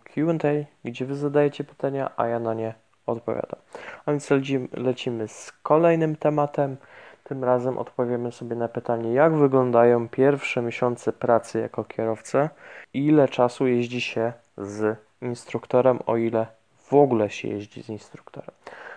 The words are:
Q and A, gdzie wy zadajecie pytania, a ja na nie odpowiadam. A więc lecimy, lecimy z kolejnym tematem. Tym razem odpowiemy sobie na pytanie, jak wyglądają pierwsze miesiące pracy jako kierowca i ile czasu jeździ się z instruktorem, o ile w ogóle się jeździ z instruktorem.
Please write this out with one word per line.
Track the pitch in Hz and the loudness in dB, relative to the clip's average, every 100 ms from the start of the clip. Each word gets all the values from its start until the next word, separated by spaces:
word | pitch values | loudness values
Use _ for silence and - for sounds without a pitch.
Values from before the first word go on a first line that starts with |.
Q | - 143 160 | -8 -2 0
and | 165 151 | 0 0
A, | 147 147 _ | 0 -4 _
gdzie | 120 120 131 | -12 -8 -6
wy | 139 | -4
zadajecie | 147 147 147 143 | 0 2 2 0
pytania, | 139 - 139 139 135 - | -10 -6 -4 -4 -4 -2
a | 117 | -2
ja | 117 | -2
na | 117 | -2
nie | 113 113 - _ _ - | -4 -6 -8 _ _ -6
odpowiadam. | 117 - - - - _ - - - - | -6 -4 -6 -6 -10 _ -18 -16 -8 -4
A | |
więc | 147 - | -2 2
lecimy, | 139 135 135 131 | 0 2 -4 -4
lecimy | - 123 120 131 113 107 | -4 -2 -2 -4 -6 -6
z | - - | -10 -20
kolejnym | - - 156 170 165 156 151 | -6 2 4 4 4 0 0
tematem. | 151 151 147 - 139 131 - - - - | 0 0 0 0 -4 -4 -16 -20 -20 -16
Tym | - 135 | -12 -4
razem | 123 123 127 120 | 0 2 0 -4
odpowiemy | 117 - 120 120 120 | -6 -4 -2 -2 -4
sobie | - 120 117 | -8 -8 -4
na | 117 | -4
pytanie, | 120 - 117 113 | -4 -2 -2 0
jak | 123 160 156 | 2 4 4
wyglądają | 143 135 127 117 120 120 113 | 4 4 4 6 6 4 2
pierwsze | - 135 139 - 127 | 2 2 2 -2 -4
miesiące | 117 - 123 120 - | -4 -2 -2 -2 -4
pracy | - 123 117 - 113 | -2 2 2 2 -4
jako | 113 - | -4 -6
kierowca | 107 - 113 110 - 135 151 - - - - | -8 -4 -4 -4 -2 -2 -2 -4 -20 -20 -10
i | 131 147 | -2 4
ile | 151 131 | 6 4
czasu | - 123 - 131 | 4 0 2 2
jeździ | 120 120 123 | 2 0 -4
się | - 120 117 120 _ - | -4 -4 -4 -6 _ -12
z | 101 104 107 110 _ - | -10 -2 -2 -2 _ -10
instruktorem, | 123 120 - 120 - 123 127 120 - | -8 -8 -8 -8 0 4 4 2 0
o | 117 | -2
ile | 113 113 110 - _ _ | 0 -2 -4 -10 _ _
w | - | 2
ogóle | 139 143 113 104 | 4 6 4 0
się | - 110 | -4 -8
jeździ | 104 104 113 | -8 -10 -14
z | 113 | -12
instruktorem. | 104 - - - - - - - - - | -12 -14 -20 -20 -20 -18 -20 -20 -18 -18